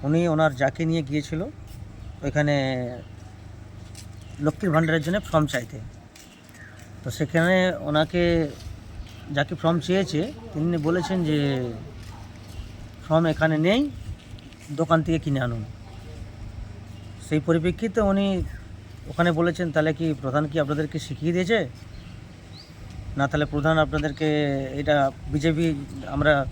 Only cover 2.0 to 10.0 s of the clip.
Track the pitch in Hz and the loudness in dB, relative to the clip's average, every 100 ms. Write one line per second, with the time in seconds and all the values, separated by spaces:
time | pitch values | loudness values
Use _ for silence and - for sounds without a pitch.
2 | - - 143 147 147 143 131 127 123 123 | -14 -6 -2 2 4 4 2 0 -4 -8
3 | - - - - - - - - - - | -12 -16 -18 -18 -16 -16 -16 -16 -16 -16
4 | - - - - 147 - 202 156 165 160 | -14 -16 -16 -2 0 0 2 4 4 2
5 | 147 190 - 160 147 127 117 123 110 - | 2 -2 2 2 2 0 -4 -10 -12 -14
6 | - - - - - - - - - - | -20 -20 -20 -20 -20 -20 -20 -18 -18 -12
7 | - - 151 165 170 185 185 - 147 151 | -8 -2 0 2 4 4 4 0 0 2
8 | 156 180 175 170 151 - - - - - | 2 4 4 4 2 -4 -12 -12 -14 -14
9 | - - - 139 143 175 165 170 147 185 | -14 -14 -6 -2 -2 0 2 2 2 2